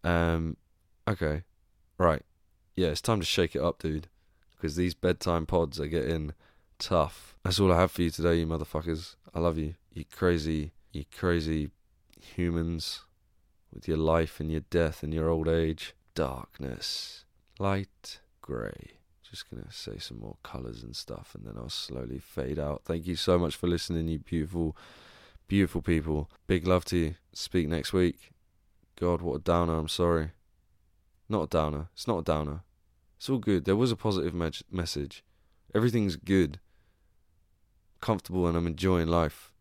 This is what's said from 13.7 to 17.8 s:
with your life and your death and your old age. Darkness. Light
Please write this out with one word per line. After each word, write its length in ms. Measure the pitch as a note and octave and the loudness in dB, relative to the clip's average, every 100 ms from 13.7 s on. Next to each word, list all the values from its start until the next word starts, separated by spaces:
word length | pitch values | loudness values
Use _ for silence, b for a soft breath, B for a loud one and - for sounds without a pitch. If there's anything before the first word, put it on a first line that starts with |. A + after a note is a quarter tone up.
with 160 | - - | -12 -2
your 120 | D#2 | 2
life 420 | D#2+ E2 E2 - | 4 4 2 -2
and 100 | D#2 | -4
your 120 | D#2 | -4
death 400 | - E2+ E2 E2 | 0 2 2 -2
and 100 | D2+ | -4
your 160 | D#2+ D#2+ | 0 2
old 200 | E2 D#2+ | 2 2
age. 460 | E2 D#2+ D#2 - - _ | 2 2 -2 -10 -16 _
Darkness. 1120 | - C#2 C2 - - C#2 A#1+ - - - - _ _ _ - | -4 -4 -4 -12 -10 -10 -6 -8 -8 -10 -14 _ _ _ -4
Light 640 | G2 G2 | -2 -2